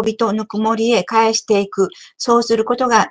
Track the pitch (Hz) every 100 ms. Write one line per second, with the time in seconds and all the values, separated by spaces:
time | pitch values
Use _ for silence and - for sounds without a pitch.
0 | 220 220 226 214 214 208 220 220 226 220
1 | 180 226 226 220 - 202 202 - 185 -
2 | - - - 240 233 220 226 240 254 226
3 | 196